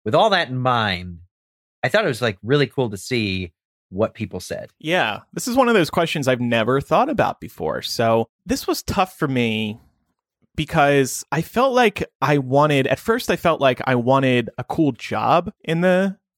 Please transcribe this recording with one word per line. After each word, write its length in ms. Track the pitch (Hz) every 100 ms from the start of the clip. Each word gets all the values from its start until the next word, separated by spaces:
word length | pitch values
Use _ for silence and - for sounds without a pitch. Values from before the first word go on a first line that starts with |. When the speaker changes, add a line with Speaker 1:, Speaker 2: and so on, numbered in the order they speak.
Speaker 1:
with 80 | 107
all 180 | 151 214
that 180 | 185 135
in 100 | 127
mind, 600 | 127 120 104 90 90 85 - _ _ _ _ -
I 40 | 127
thought 160 | 208
it 40 | 185
was, 120 | 113
like, 140 | 120 95
really 240 | 107 147 135
cool 240 | - 120
to 60 | 101
see 560 | - 123 104 92 90 _ _ _ _
what 240 | 92 110
people 260 | - 104 92
said. 300 | - - - _
Speaker 2:
Yeah, 400 | 156 180 113 101 -
this 120 | - 247
is 80 |
one 140 | 254 240
of 60 |
those 140 | 214 156
questions 360 | 180 165 165 131
I've 140 | 123
never 400 | 120 117 110 135
thought 280 | - 170 285
about 300 | 208 107 -
before. 400 | 78 - 78 62
So 440 | - - 113 113 113 _
this 220 | - 269 -
was 160 | -
tough 340 | - 202 185 -
for 120 | 147
me 500 | 127 113 110 107 117 _ _ _ _ _ _ _ -
because 680 | 147 165 143 143 131 - -
I 100 | -
felt 340 | - 220 269
like 280 | 247 226 - - -
I 180 | 135 147
wanted, 500 | 127 139 151 143 131
at 100 | 135
first 320 | - 247 -
I 60 | 175
felt 240 | 170 160
like 200 | 135 127 -
I 80 |
wanted 560 | 123 120 135 131 123 113 -
a 60 |
cool 260 | - - 147
job 600 | 117 - 107 113 165 180 _
in 180 | - 165
the 360 | 185 180 196 190 _